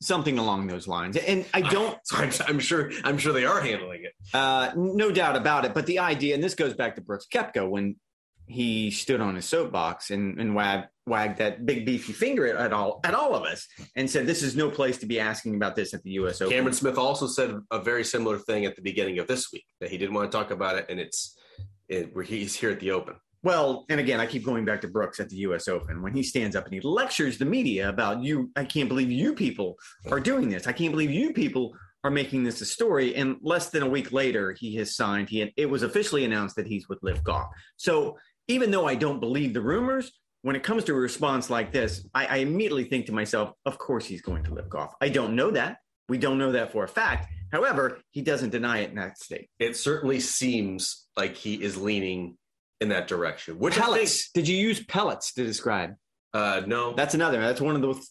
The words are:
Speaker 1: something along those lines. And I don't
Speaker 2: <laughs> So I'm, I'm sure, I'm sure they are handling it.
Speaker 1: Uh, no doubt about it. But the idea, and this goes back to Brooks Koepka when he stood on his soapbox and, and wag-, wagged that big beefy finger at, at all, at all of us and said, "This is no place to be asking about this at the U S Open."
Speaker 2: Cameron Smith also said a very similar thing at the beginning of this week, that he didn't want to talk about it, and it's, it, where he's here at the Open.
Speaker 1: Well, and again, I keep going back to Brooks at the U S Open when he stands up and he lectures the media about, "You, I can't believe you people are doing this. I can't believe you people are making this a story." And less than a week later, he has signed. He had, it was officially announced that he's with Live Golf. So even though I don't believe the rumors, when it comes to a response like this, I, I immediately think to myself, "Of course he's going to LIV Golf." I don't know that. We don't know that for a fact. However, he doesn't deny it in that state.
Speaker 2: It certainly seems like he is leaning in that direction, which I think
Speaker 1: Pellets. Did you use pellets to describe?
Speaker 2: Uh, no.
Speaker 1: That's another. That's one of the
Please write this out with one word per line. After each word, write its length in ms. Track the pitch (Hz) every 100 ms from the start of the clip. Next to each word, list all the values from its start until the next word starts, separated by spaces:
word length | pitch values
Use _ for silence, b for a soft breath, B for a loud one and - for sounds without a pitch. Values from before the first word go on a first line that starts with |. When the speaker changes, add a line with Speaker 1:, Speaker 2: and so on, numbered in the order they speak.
Speaker 1:
something 360 | - 180 147 131
along 280 | 110 98 98
those 220 | 90 85
lines. 280 | 87 87 101
And 300 | - 190 185
I 60 | 190
don't 360 | 185 196 226 -
Speaker 2:
<laughs> 40 |
So 120 | - -
I'm, 140 | 139 - -
I'm 120 | 147
sure, 320 | 131 165 147 B
I'm 140 | 165 143
sure 140 | 151
they 140 | 135 127
are 140 | 190
handling 440 | 135 104 92 87
it. 80 | 90 - -
Speaker 1:
Uh, 380 | 131 135 131 127 165
no 340 | 185 202 214
doubt 260 | 185 156 131
about 280 | 151 147
it. 100 | 127
But 120 | 127 156
the 140 | 180
idea, 340 | 175 147 143
and 80 | 143
this 120 | 180
goes 200 | - 147
back 220 | 110 117 -
to 40 |
Brooks 260 | 95 101 -
Koepka 360 | 120 107 - 95
when 280 | 101 101 101 _ _ _ _ -
he 440 | 117 120 110 107
stood 300 | 101 - 127
on 140 | 107 92
his 80 |
soapbox 640 | 90 165 147 92 82 85 -
and, 300 | 101 98 90
and 140 | 113
wag-, 320 | 104 104 98 95 _ -
wagged 320 | 113 107 98
that 280 | 107 104 120
big 180 | 123
beefy 280 | 113 120 -
finger 340 | 104 240 269 127
at, 100 | 107
at 160 | 117
all, 280 | 104 101 -
at 100 | 175
all 200 | 214 294
of 100 | 139
us 220 | 78 87 - B B -
and 120 | 131
said, 160 | 151 131
"This 160 | 165
is 140 | 139 123
no 140 | 151
place 280 | - 131 127
to 80 | 110
be 140 | 113
asking 340 | 107 110 117
about 220 | 104 101 101
this 180 | 98
at 80 | 90
the 80 | 95
U 160 | 95 92
S 120 | 87
Open." 140 | 95
Speaker 2:
Cameron 200 | 127 131
Smith 240 | 127 139 127
also 280 | 131 143 135
said 280 | - 123 104 101
a 80 | 110
very 260 | 113 120
similar 340 | 113 123 113 101
thing 260 | - 107
at 100 | 98
the 80 | -
beginning 360 | 92 95 95 90
of 80 | 87
this 260 | 127 -
week, 120 | - - -
that 100 | 87
he 80 | 92
didn't 160 | 98
want 160 | 104 101
to 60 | 110
talk 140 | 104
about 260 | 92 95 95
it, 100 | -
and 100 | 90
it's, 380 | 85 - - - B B 98 B -
it, 260 | 92 85
where 100 | -
he's 300 | 92 110 101
here 160 | - 113
at 100 | 92
the 100 | 92
Open. 260 | 92 - - _ _
Speaker 1:
Well, 420 | 175 175 139 127 -
and 100 | 151
again, 180 | 131 120
I 80 | 113
keep 180 | 135
going 200 | 113 117
back 160 | 107 104
to 80 | 95
Brooks 320 | 101 98 -
at 80 | 92
the 80 | 95
U 180 | 98
S 140 | 87 -
Open 340 | 90 - 80
when 120 | 92
he 80 | 131
stands 340 | 131 135 110 95
up 80 |
and 80 | -
he 60 | 95
lectures 560 | 131 196 269 - 147 110
the 80 |
media 440 | 139 240 226 98 98
about, 320 | 98 107 110
"You, 280 | 131 151 123 -
I 80 |
can't 240 | 131 156 131
believe 220 | 131 127
you 240 | 123 214
people 420 | 311 127 - 95 90 B B -
are 100 | 139
doing 280 | 131 269 247
this. 180 | 92 -
I 60 |
can't 200 | 123 165
believe 180 | 156 151
you 240 | 143 302
people 420 | - 147 131 120 - B B
are 80 | 139
making 340 | 143 135 135
this 180 | 123 113
a 40 | 107
story." 480 | - 226 151 127
And 220 | 127 135 131
less 260 | 156 175 170
than 140 | 156
a 60 | 139
week 220 | 139 -
later, 460 | 131 131 113 98 92
he 180 | 117 107
has 200 | 104 -
signed. 320 | 110 101 101
He 120 | 110
had, 120 | 104 -
it 120 | 147
was 140 | 135
officially 420 | 113 202 208 147
announced 320 | 127 110 98 -
that 100 | 98
he's 220 | 104 -
with 100 | 95
Live 200 | 95 71
Golf. 260 | 82 78 73 B B B
So 400 | - 160 143 - B B -
even 200 | 247 233
though 160 | 196 156
I 80 |
don't 260 | 127 147 139
believe 320 | 117 135 139
the 80 | 117
rumors, 500 | 110 185 254 262 254 - _ _ 131
when 80 | 135
it 60 |
comes 200 | 165 226
to 80 | -
a 20 | 139
response 540 | 123 - 151 131 120
like 220 | 120 107
this, 360 | 135 113 - -
I, 100 | 131
I 120 | 135 135
immediately 460 | 135 165 214 143
think 200 | 123 131 113
to 60 |
myself, 400 | 107 104 113 104 - -
"Of 100 | -
course 300 | - 123 -
he's 160 | 87
going 220 | - 85
to 100 | 76
LIV 160 | 76 -
Golf." 240 | - 73 -
I 120 | 139
don't 240 | 135 113 117
know 140 | 165
that. 260 | 170 135 233 _ _ -
We 80 | 127
don't 220 | 143 135
know 140 | 135
that 200 | 123 110
for 120 | 110
a 40 | 95
fact. 400 | - 220 127 - - -
However, 480 | 156 262 214 131 123 -
he 100 | -
doesn't 260 | 135 143 127
deny 300 | 117 120 113
it 100 | 101
in 80 | 104
that 220 | 92 -
state. 320 | - - - -
Speaker 2:
It 180 | 117 -
certainly 440 | 139 151 131 131
seems 840 | - - 131 117 98 92 - - _ -
like 160 | 98 -
he 180 | 107 104
is 140 | 101 95
leaning 600 | 101 104 95 92 87 - _ _ _ -
in 80 | 107
that 200 | 95 87
direction, 500 | 90 82 - - 82
which 160 | 139
I 20 | 190
think 80 |
Speaker 1:
Pellets. 460 | - 214 208 - -
Did 160 | - 156
you 80 | 185
use 260 | 214 220
pellets 520 | - 185 202 113 -
to 100 | -
describe? 460 | 120 107 120 101 87 101 _ _ _
Speaker 2:
Uh, 280 | 107 104 95 95
no. 260 | 117 120
Speaker 1:
That's 200 | 120 143
another. 260 | 156 165 123
That's 200 | 113 123
one 140 | 139 147
of 60 |
the 120 | 135 135 -